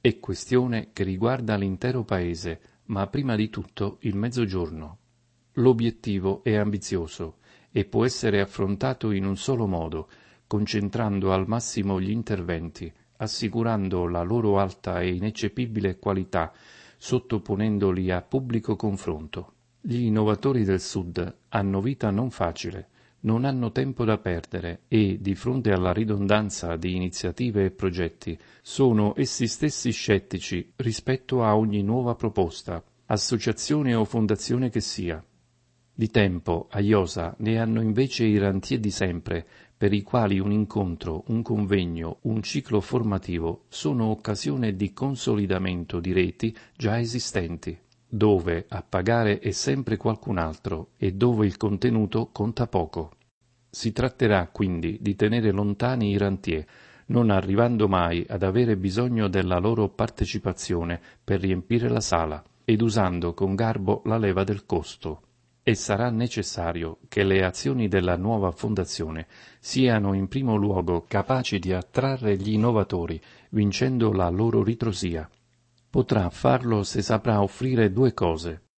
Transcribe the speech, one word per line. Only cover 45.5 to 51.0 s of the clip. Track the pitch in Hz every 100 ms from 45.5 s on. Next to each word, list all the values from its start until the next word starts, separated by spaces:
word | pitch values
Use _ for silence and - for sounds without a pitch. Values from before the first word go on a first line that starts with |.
| 92 92 90 82 87
di | 90
reti | 90 90 - 113 117 - -
già | 110 117
esistenti, | 117 120 - 101 85 85 - 82 _ _ _
dove | 110 107 98 85 85 -
a | 98 -
pagare | 95 92 117 107 101
è | -
sempre | 92 - 139 120 110
qualcun | - 110 - 95
altro | 80 78 98 82 -
e | _